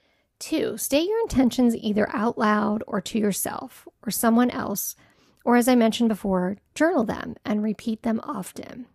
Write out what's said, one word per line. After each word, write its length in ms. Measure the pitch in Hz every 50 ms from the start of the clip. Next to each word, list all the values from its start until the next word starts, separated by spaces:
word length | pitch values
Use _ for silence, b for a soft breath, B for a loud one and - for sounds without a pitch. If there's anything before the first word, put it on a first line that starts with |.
| _ _ _ _ _ _ _ -
Two, 380 | - - - 311 - - - 220
state 320 | - - 269 285 330 381
your 100 | 427 453
intentions 540 | 453 - - - 269 240 - - 254 240 226
either 320 | - - 214 208 214 208 - -
out 220 | - 208 233 233 -
loud 460 | 233 214 214 208 214 214 214 214 - -
or 140 | - 208
to 180 | - - - 226
yourself 680 | 214 208 185 - - - - - - 254 - - - - _ _ -
or 60 | 233
someone 400 | 185 - - 233 226 233 247 247
else, 440 | - 262 - - 202 196 - - - b b b b b b b b b b
or 120 | - 240
as 120 | 240 240 254
I 80 | 254
mentioned 340 | 247 226 226 220 - 240 226
before, 480 | 220 - - 202 190 185 180 180 202 - _ _ -
journal 280 | - 302 330 381 294 220
them 320 | 208 208 - - - 233 - -
and 200 | - 208 214 208
repeat 400 | 220 208 - - 233 220 - -
them 180 | 233 220 226 -
often. 600 | - 294 - 180 - - - - - - 240 247 -